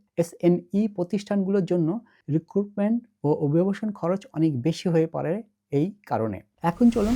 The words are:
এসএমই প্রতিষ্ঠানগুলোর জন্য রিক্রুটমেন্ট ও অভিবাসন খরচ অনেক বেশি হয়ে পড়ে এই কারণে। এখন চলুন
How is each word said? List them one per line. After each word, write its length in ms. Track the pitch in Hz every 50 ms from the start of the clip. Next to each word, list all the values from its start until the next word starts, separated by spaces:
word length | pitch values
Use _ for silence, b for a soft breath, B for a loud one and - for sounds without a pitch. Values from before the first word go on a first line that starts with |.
| _ _ _
এসএমই 720 | - 170 170 - - - 170 175 175 175 - - 202 220
প্রতিষ্ঠানগুলোর 760 | 214 202 - 175 180 214 202 208 - 202 202 190 185 196 202 175
জন্য 340 | - 180 175 160 156 190 240 b b b b b -
রিক্রুটমেন্ট 720 | 143 160 160 - - 196 202 202 202 202 202 214 233 233 - _ _ _ -
ও 100 | 147 156
অভিবাসন 580 | - 156 143 147 165 185 196 196 - 220 214
খরচ 340 | 202 - 165 170 190 190 - - -
অনেক 280 | 156 160 160 143 123
বেশি 280 | 117 165 165 - - 190
হয়ে 180 | 165 160 160
পড়ে 360 | 160 - 143 139 151 175 220 233 _ _ _ _ _
এই 220 | 143 139 156 196 - - -
কারণে। 360 | - 123 107 110 110 98 92 - _ _ _
এখন 280 | - 170 175 - 247 233
চলুন 260 | 226 233 202 220 247